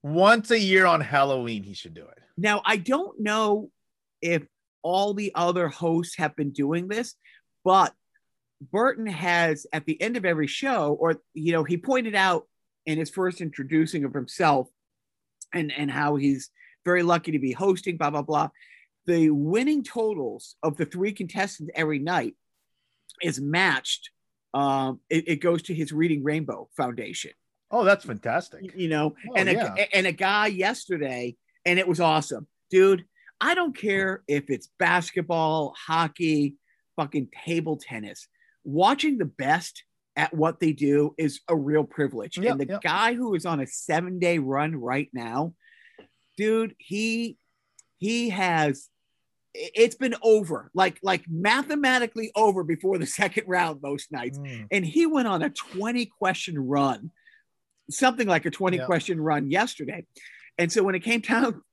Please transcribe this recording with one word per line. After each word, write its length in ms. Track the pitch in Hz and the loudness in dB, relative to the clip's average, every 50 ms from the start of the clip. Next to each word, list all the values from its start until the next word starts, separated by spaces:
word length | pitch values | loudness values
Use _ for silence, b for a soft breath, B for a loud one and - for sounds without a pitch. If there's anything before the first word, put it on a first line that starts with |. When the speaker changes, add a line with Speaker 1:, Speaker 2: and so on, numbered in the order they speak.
Speaker 1:
Once 500 | - 143 151 175 190 208 233 233 214 - | -4 0 2 6 8 8 6 6 4 2
a 80 | 233 226 | 2 2
year 260 | 202 190 190 190 190 | 4 6 6 6 8
on 160 | 175 170 160 | 6 6 4
Halloween, 600 | 143 110 143 143 139 139 135 131 120 117 113 104 98 | 2 2 4 4 4 4 2 -2 -2 -4 -6 -6 -8
he 100 | 98 95 | -10 -16
should 200 | - - 85 80 | -16 -16 -16 -18
do 120 | 87 82 | -18 -20
it. 140 | - - - _ _ _ | -20 -20 -20 _ _ _
Speaker 2:
Now, 240 | - 180 214 208 208 - | -2 0 0 0 2 2
I 120 | 185 226 | 0 0
don't 420 | 214 170 - 262 302 370 403 - - | 0 0 0 0 0 -2 -6 -8 -4
know 500 | 214 208 214 220 220 208 208 214 214 - _ _ _ _ _ _ _ _ _ _ | -2 0 0 2 2 2 2 0 -2 -8 _ _ _ _ _ _ _ _ _ _
if 220 | - 170 170 160 143 _ _ _ _ _ _ _ | -2 0 0 0 -2 _ _ _ _ _ _ _
all 320 | - 165 180 190 196 208 202 | -4 0 0 2 2 0 -2
the 180 | 202 208 196 - | -4 -6 -4 -2
other 320 | 160 175 175 175 180 170 | 0 0 0 2 0 -2
hosts 500 | 151 139 - 170 165 165 170 170 170 - | -2 -2 -2 -2 0 0 0 -2 -4 -4
have 180 | - 160 151 - | -2 -2 -2 -2
been 160 | - 151 143 | -4 -6 -4
doing 360 | 139 - 143 143 165 170 180 | -2 -2 -2 0 0 -2 -4
this, 280 | 190 208 226 240 233 - b b b b b b _ _ _ _ | -4 -4 -6 -6 -8 -12 b b b b b b _ _ _ _
but 300 | 185 185 190 185 - _ _ _ _ _ _ _ _ _ _ _ _ _ _ | 4 6 6 6 4 _ _ _ _ _ _ _ _ _ _ _ _ _ _
Burton 460 | 147 - - 202 233 269 254 220 226 | -16 -4 0 2 2 2 0 -2 -6
has, 580 | 214 180 151 180 180 175 170 170 165 156 143 - - - | -6 -6 -4 0 0 2 4 4 2 0 -2 -6 -8 -8
at 120 | 156 147 | -6 -4
the 160 | - 156 - | -4 -4 -2
end 160 | 180 226 240 | -2 -4 -2
of 80 | 247 185 | -2 0
every 220 | 180 170 156 151 | 0 0 0 0
show, 460 | 143 - - - 269 254 208 151 147 147 143 | -2 -4 -4 -2 -2 0 0 2 0 0 2
or, 220 | - 165 160 - _ _ _ | 2 0 0 0 _ _ _
you 180 | 165 151 170 | -4 -2 0
know, 120 | 170 160 156 | 2 2 2
he 140 | - 175 | 0 -2
pointed 380 | 170 - 262 262 254 240 226 208 | -2 0 0 0 0 0 0 0
out 320 | 196 190 190 175 160 - _ _ _ _ _ _ _ _ | 2 2 4 2 0 -2 _ _ _ _ _ _ _ _
in 120 | 156 156 | -4 -4
his 120 | 156 165 - | -4 -4 -6
first 320 | - 190 185 180 170 - | -4 -2 -2 -2 -2 -4
introducing 600 | 175 156 - - 135 135 160 156 160 156 - 160 143 | -10 -10 -8 -8 -6 0 2 2 2 2 0 -2 -4
of 100 | 131 127 | -2 -4
himself 560 | 143 123 - - - 180 156 143 131 127 - _ _ _ _ _ _ _ _ _ _ _ _ _ _ - _ - | -6 -8 -8 -4 2 4 4 4 4 0 -4 _ _ _ _ _ _ _ _ _ _ _ _ _ _ -18 _ -6
and, 180 | 175 160 147 | -4 -4 -4
and 200 | 123 143 147 143 | -4 -4 -4 -4
how 240 | - 147 147 147 147 | -2 0 0 0 0
he's 340 | 139 131 143 139 127 - - b b b b b b _ | 2 2 2 0 0 -4 -16 b b b b b b _
very 180 | 180 180 180 175 | 2 2 4 4
lucky 280 | 175 175 170 - 156 156 | 4 2 2 2 -2 -4
to 60 | 143 | -2
be 120 | 135 131 | -2 -2
hosting, 460 | 123 120 190 196 190 175 - 180 175 | -2 0 2 2 2 0 -2 -6 -4
blah, 120 | 165 165 147 | -2 -2 -2
blah, 120 | 147 143 | -2 -4
blah. 280 | 147 151 156 147 147 147 b b b b b b b b b _ _ | -4 0 0 0 0 -2 b b b b b b b b b _ _
The 240 | - 175 165 160 156 | 0 2 4 4 4
winning 540 | 151 143 143 156 185 226 254 294 302 294 240 | 4 2 0 0 0 0 2 2 0 0 -2
totals 720 | - - 240 220 220 208 165 135 113 104 - - - - _ - | -4 -4 -2 -2 -2 -2 -2 -6 -8 -8 -10 -16 -20 -14 _ -4
of 140 | 160 147 | -4 -2
the 80 | - 160 | -2 -6
three 260 | - - 175 190 214 | -6 -2 -4 -4 -4
contestants 600 | 208 - 196 165 - 214 190 202 - - 156 143 - | -4 -6 -10 -8 -4 -4 -4 -4 -6 -12 -14 -10 -4
every 240 | 147 160 156 151 139 | -2 -2 -2 -2 -4
night 360 | 143 165 180 165 120 113 - _ _ _ _ _ _ _ _ _ _ _ _ _ _ - - _ | -2 -2 -2 -2 -2 -4 -10 _ _ _ _ _ _ _ _ _ _ _ _ _ _ -20 -14 _
is 180 | 170 170 127 127 | -4 -4 -4 -4
matched. 680 | 139 143 156 175 190 180 139 131 - - - - - - _ _ _ _ _ _ _ _ - | -4 -2 0 2 2 2 2 0 -2 -6 -8 -8 -8 -20 _ _ _ _ _ _ _ _ -2
Um, 460 | 139 143 139 135 135 135 131 127 - _ _ | 0 0 2 0 0 -2 -4 -6 -8 _ _
it, 180 | 160 165 160 | -2 0 0
it 80 | 170 165 | 0 -2
goes 260 | 143 - 175 170 165 - | 0 2 0 0 0 -2
to 100 | - 180 | -6 -4
his 180 | 156 156 143 | -4 -4 -4
Reading 320 | 156 151 165 175 156 143 131 | 0 0 2 2 2 0 0
Rainbow 460 | 147 151 160 151 131 107 - - _ _ | -2 -2 -2 -4 -6 -8 -10 -12 _ _
Foundation. 560 | - 120 123 117 123 110 101 - - - - - _ _ _ _ _ _ _ | -4 -4 -4 -4 -8 -10 -10 -10 -10 -12 -12 -14 _ _ _ _ _ _ _
Speaker 1:
Oh, 120 | - 240 220 | 0 2 6
that's 220 | 190 202 196 - | 4 4 4 2
fantastic. 560 | - 117 104 - 120 120 170 180 - - - 190 | -10 -10 -6 -4 -2 -2 -2 -4 -6 -18 -18 -18
Speaker 2:
Y-, 60 | 185 - | -16 -8
you 140 | 185 180 165 | -6 -2 -2
know, 260 | 156 151 151 151 143 B B 226 | 0 0 0 -2 -4 B B -4
Speaker 1:
Oh, 40 | 254 | 0
Speaker 2:
and 140 | 190 190 190 | 0 2 2
a, 40 | 180 | 2
Speaker 1:
yeah. 320 | 233 - - - 185 208 - 196 | 0 0 -4 -2 -2 -2 0 2
Speaker 2:
and 140 | 196 190 | 0 2
a 40 | 185 | 0
guy 360 | 165 - 196 190 202 208 214 | -2 0 0 2 2 2 2
yesterday, 880 | 214 202 180 185 208 247 - - - 185 156 147 135 127 123 123 123 120 _ _ _ _ _ _ | 0 0 0 -2 -2 -2 -4 -6 -6 -4 -4 -4 -6 -6 -6 -8 -8 -10 _ _ _ _ _ _
and 140 | 175 175 185 | 2 2 2
it 80 | 190 | 2
was 120 | 180 175 151 | 2 2 2
awesome. 480 | 170 160 156 156 143 - 131 117 147 _ _ _ _ _ | 4 4 4 2 0 -2 -10 -12 -12 _ _ _ _ _
Dude, 360 | - 185 190 196 196 180 175 _ b b b b b _ | 6 6 8 8 6 2 0 _ b b b b b _
I 140 | - 285 349 | 0 0 2
don't 200 | 370 349 311 247 | 2 0 -2 -4
care 480 | - - 208 196 190 190 190 190 - _ | -4 -4 -2 0 0 0 -2 -4 -6 _
if 220 | - 147 143 143 - | -2 -2 -2 -2 -4
it's 200 | 135 - - _ _ _ | -6 -6 -6 _ _ _
basketball, 960 | 185 170 175 180 165 - - 180 165 160 170 165 160 156 156 160 151 139 - | 2 4 4 2 0 0 -4 -6 -2 0 0 0 2 2 2 0 -2 -2 -6
hockey, 800 | - - - 160 165 165 160 - - 175 160 156 147 147 143 139 _ _ _ _ _ _ _ _ | -12 -6 -2 0 2 2 0 0 -2 0 2 2 2 2 0 -2 _ _ _ _ _ _ _ _
fucking 340 | - 151 143 151 151 131 - - - - | -6 -6 -2 -2 -4 -4 -4 -12 -14 -8
table 320 | 165 170 165 160 160 151 | -4 -4 -2 -2 -2 -6
tennis. 500 | 120 - - 127 110 107 101 87 - - _ _ _ _ _ _ _ _ | -6 -8 -14 -12 -12 -12 -14 -16 -18 -20 _ _ _ _ _ _ _ _
Watching 540 | 156 139 160 185 214 277 277 - 311 277 | -4 0 4 4 4 4 2 0 0 0
the 80 | 226 180 | 0 -2
best 580 | 135 - - 135 139 151 175 170 - - - _ _ _ _ _ _ _ | -4 -4 -4 0 0 0 0 0 -8 -16 -18 _ _ _ _ _ _ _
at 180 | 143 156 - 170 | -2 -2 -2 0
what 260 | 160 156 165 160 _ | 0 0 0 0 _
they 120 | 175 160 | 0 0
do 440 | 147 127 147 139 143 147 147 151 - | 0 2 2 2 4 4 2 0 -2
is 240 | - 160 143 143 - _ | -2 -4 -4 -4 -6 _
a 80 | - 170 | -2 -2
real 280 | 156 139 143 151 156 143 | 0 0 2 2 0 0
privilege. 540 | - - - 147 135 127 113 104 - - | 0 -2 -2 -2 -2 -2 -6 -8 -8 -6
Speaker 1:
Yep, 140 | 180 190 240 | -2 -2 0
Speaker 2:
And 100 | 269 135 | 0 -2
the 60 | 143 | -4
Speaker 1:
yep. 140 | - 190 202 | -6 -6 -4
Speaker 2:
guy 320 | - 165 160 190 220 233 247 | -2 -2 0 2 2 0 0
who 180 | 240 254 226 196 | -2 -2 -2 -2
is 100 | 175 180 | -2 -2
on 140 | 180 165 143 | -2 -2 -4
a 80 | 131 | -4
seven-day 720 | - - - - - 156 165 175 180 185 180 175 175 175 | -6 -8 -12 -4 -2 -2 -2 0 -2 -4 0 0 2 2
run 380 | 160 139 131 135 139 151 156 165 | 0 0 -2 -2 -2 -2 -2 -4
right 340 | 139 120 120 127 143 147 - | -6 -4 -4 -4 -4 -4 -6
now, 420 | - 127 117 113 113 135 156 170 170 b b b b b b b b b b b b _ _ _ _ | -10 -10 -10 -6 -4 -4 -4 -4 -6 b b b b b b b b b b b b _ _ _ _
dude, 380 | - 208 220 220 226 226 214 - | -4 0 0 2 0 0 -2 -8
he, 600 | _ - - 180 208 220 226 226 226 233 226 - _ _ _ _ _ _ _ _ - _ _ _ | _ -14 -8 -6 -4 -2 -2 -2 -4 -4 -6 -10 _ _ _ _ _ _ _ _ -20 _ _ _
he 320 | _ 180 208 233 233 240 233 | _ -4 -2 -2 0 -2 -2
has, 600 | 185 196 185 180 170 160 151 147 135 - - _ _ _ _ _ _ _ _ _ _ _ _ _ _ | -2 -2 0 0 2 2 2 0 0 -4 -10 _ _ _ _ _ _ _ _ _ _ _ _ _ _
i-, 160 | - - 226 _ | -12 -12 -8 _
it's 200 | 214 226 240 240 | 4 4 4 4
been 200 | _ 254 254 233 - | _ -2 -2 -2 2
over, 480 | - 226 220 214 202 160 156 110 - - _ | 6 6 6 6 4 0 -6 -8 -8 -6 _
like, 260 | 175 190 185 165 - | 2 2 2 2 -2
like, 240 | - 190 190 170 - | -2 -2 -2 -2 -2
mathematically 1040 | 170 160 160 185 208 233 269 269 294 302 294 285 262 254 247 240 226 _ 226 220 202 - | -6 -6 0 2 4 4 4 2 -2 -2 0 2 4 4 2 2 -2 _ -8 -8 -4 2
over 280 | 208 220 208 190 185 175 | 4 4 4 4 2 -2
before 340 | 151 165 151 - 190 196 175 | -2 -4 -2 0 0 0 0
the 60 | 165 | -2
<laughs> 160 | - - - | -4 -2 -2
second 240 | 208 185 - 220 - | -2 0 0 -4 -2
round 340 | 190 185 180 175 165 156 139 | 0 0 0 0 0 -2 -6
most 300 | 143 139 143 135 - _ | -6 -6 -6 -6 -8 _
nights. 260 | 156 131 120 127 135 | -10 -8 -8 -8 -8
Speaker 1:
Mm. 300 | 143 143 139 127 113 107 104 | -10 -12 -12 -12 -14 -6 -2
Speaker 2:
And 140 | 185 202 180 | -2 -2 -2
he 200 | 160 - 311 330 | 0 2 2 2
went 200 | 320 311 277 240 | 4 2 0 2
on 140 | 220 190 165 | 2 0 0
a 80 | - - | -2 -4
twenty 560 | - - - - - 185 202 226 240 247 240 | -6 -8 -14 -10 -8 -6 -6 -4 -4 -4 -4
question 520 | - _ _ 208 185 180 - - 185 165 | -6 _ _ -2 -2 -2 -2 -6 -6 -6
run, 540 | 143 131 127 143 143 139 135 123 104 104 165 _ b b b b b b b _ _ _ _ _ _ _ - | -6 -2 0 2 2 2 2 0 -4 -10 -16 _ b b b b b b b _ _ _ _ _ _ _ -14
something 380 | - - 269 254 240 247 240 | -4 2 2 2 2 2 0
like 180 | 202 175 160 - | 2 2 0 0
a 60 | 170 | -4
twenty 260 | - - 190 185 180 | -6 -2 -2 0 0
Speaker 1:
Yep. 80 | 180 127 | 0 0
Speaker 2:
question 340 | 143 175 160 - - 180 160 | 0 0 0 0 -2 -4 -2
run 320 | 151 160 151 143 135 135 | 0 0 0 0 0 0
yesterday. 540 | 156 190 226 247 - - 151 120 - 175 160 _ _ B B B B B B B B | 0 0 0 -2 -4 -10 -10 -10 -10 -12 -14 _ _ B B B B B B B B
And 140 | - 175 170 | -2 -2 2
so 120 | - 226 185 | 2 2 2
when 120 | 196 190 | 2 0
it 60 | 180 | -2
came 200 | - 226 233 233 | 0 0 0 0
time 420 | - - 247 226 269 240 - - _ _ | 0 0 2 2 2 0 -2 -6 _ _